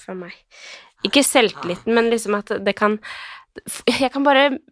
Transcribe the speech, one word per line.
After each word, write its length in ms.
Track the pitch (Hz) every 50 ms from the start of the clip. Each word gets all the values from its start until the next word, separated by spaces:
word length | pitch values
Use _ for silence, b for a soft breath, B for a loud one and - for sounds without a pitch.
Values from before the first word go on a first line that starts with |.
| - 196
a 40 | 190
meg. 220 | 185 175 180 - - _ B B B B B B B B B B _ -
Ikke 200 | 202 - 285 262
selvtilliten, 720 | - - 262 220 185 - 143 151 175 180 - - 220 233
men 160 | 233 233 233
liksom 280 | 233 226 220 202 208
at 180 | 202 202 - 208 196 196
det 120 | 202 196
kan, 240 | - 214 208 214 214 B B B B B B B B B _ - - - - - - -
jeg 260 | 247 - - 269 254 -
kan 100 | 277 277
bare 240 | 294 277 269 285 285 262 - - _